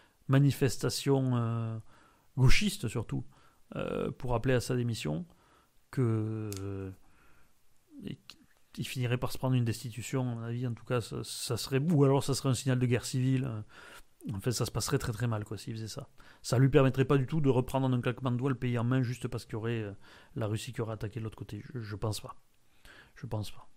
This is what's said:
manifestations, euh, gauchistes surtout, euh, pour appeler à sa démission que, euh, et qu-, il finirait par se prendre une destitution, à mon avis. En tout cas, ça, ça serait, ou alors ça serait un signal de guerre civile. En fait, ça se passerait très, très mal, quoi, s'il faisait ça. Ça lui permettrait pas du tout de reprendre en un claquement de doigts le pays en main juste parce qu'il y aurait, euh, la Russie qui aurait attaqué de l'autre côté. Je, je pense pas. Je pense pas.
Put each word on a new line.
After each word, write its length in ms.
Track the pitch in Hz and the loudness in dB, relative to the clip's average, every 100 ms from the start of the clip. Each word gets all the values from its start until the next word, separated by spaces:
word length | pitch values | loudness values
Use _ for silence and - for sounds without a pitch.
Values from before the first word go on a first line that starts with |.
| _ _ - | _ _ 2
manifestations, 1080 | 135 143 - 131 - 127 - 139 135 131 120 | 4 6 4 0 0 -2 -2 2 2 2 0
euh, 420 | 113 117 113 113 - - _ _ _ - | 0 -2 -4 -8 -12 -20 _ _ _ 6
gauchistes 520 | 127 - 208 - 113 | 10 10 10 -2 -4
surtout, 360 | 120 107 139 - - - _ _ - | -4 -4 -6 -8 -16 -20 _ _ -8
euh, 340 | 50 50 50 | -4 -2 -4
pour 240 | - 123 | -4 -2
appeler 200 | 117 127 | 0 2
à 60 | 127 | 0
sa 160 | - 127 | 0 -2
démission 500 | 120 113 151 160 175 - _ _ _ _ _ | -2 -2 -4 -6 -8 -18 _ _ _ _ _
que, 600 | - 120 113 110 110 107 98 | -2 0 0 -2 -6 -6 -6
euh, 300 | 98 98 95 95 - - - - - _ - - _ 294 | -6 -8 -10 -12 -20 -20 -20 -20 -20 _ -20 -20 _ -16
et 120 | - - | -12 -12
qu-, 200 | - - _ _ _ - | -16 -20 _ _ _ -12
il 80 | - | -8
finirait 320 | 131 123 123 | -4 -2 -2
par 140 | 123 | -2
se 60 | - | -2
prendre 160 | 131 | 0
une 100 | 127 | 0
destitution, 580 | 117 110 127 107 - 135 | 0 -4 -8 -12 -6 -4
à 120 | 127 | -4
mon 80 | 117 | -6
avis. 240 | 117 120 127 | -6 -6 -6
En 80 | |
tout 100 | 113 | -8
cas, 160 | - 123 | -4 -4
ça, 240 | - 123 | -2 -8
ça 320 | 117 - - 113 | -8 -8 -4 -4
serait, 240 | - 131 | 0 0
ou 240 | 156 151 | 4 6
alors 180 | 139 139 | 6 6
ça 120 | - | 2
serait 140 | 127 135 | 0 0
un 60 | |
signal 240 | 123 135 127 | 0 0 2
de 80 | 123 | 2
guerre 180 | 120 | 0
civile. 460 | - 131 127 131 127 110 107 - - - - _ 285 | 0 0 2 0 -2 -6 -10 -18 -20 -20 -20 _ -8
En 80 | 98 | -4
fait, 120 | 127 | -4
ça 140 | 113 123 | -2 -4
se 40 | |
passerait 280 | 117 - 135 | -4 -2 -2
très, 140 | - | -2
très 140 | 107 120 | -4 -4
mal, 180 | 107 | -4
quoi, 120 | 104 104 | -6 -10
s'il 180 | - | -10
faisait 140 | 113 110 | -10 -10
ça. 200 | - - - - - | -12 -14 -20 -20 -16
Ça 160 | - 120 | 0 4
lui 100 | 135 | 6
permettrait 380 | 147 135 131 131 | 8 6 4 2
pas 100 | 143 | 2
du 100 | 131 | 2
tout 140 | 160 | 2
de 80 | 139 | 4
reprendre 380 | 123 117 135 131 | 4 2 0 0
en 60 | |
un 80 | 123 | 0
claquement 300 | 123 117 127 | 0 -2 -2
de 60 | 120 | -2
doigts 140 | 139 | -2
le 60 | 127 | -2
pays 220 | 127 120 | -2 0
en 60 | |
main 160 | 117 131 | 2 2
juste 260 | 120 123 123 | 0 -4 -6
parce 160 | 120 | -8
qu'il 100 | - | -8
y 20 | 113 | -6
aurait, 260 | 113 117 | -4 -4
euh, 100 | 104 101 - - - | -6 -10 -18 -20 -14
la 120 | 131 107 | -6 -4
Russie 260 | 110 - | -4 -6
qui 100 | 113 | -6
aurait 120 | 110 | -6
attaqué 240 | 110 107 110 | -6 -8 -8
de 60 | |
l'autre 140 | 110 - | -10 -10
côté. 240 | 104 104 - | -12 -12 -10
Je, 80 | 123 | -12
je 160 | 107 104 | -10 -4
pense 240 | 113 104 | -4 -4
pas. 160 | - - _ _ _ _ - - - | -8 -18 _ _ _ _ -20 -20 -20
Je 120 | - 117 | -18 -8
pense 240 | 110 101 | -6 -6
pas. 180 | - - | -10 -16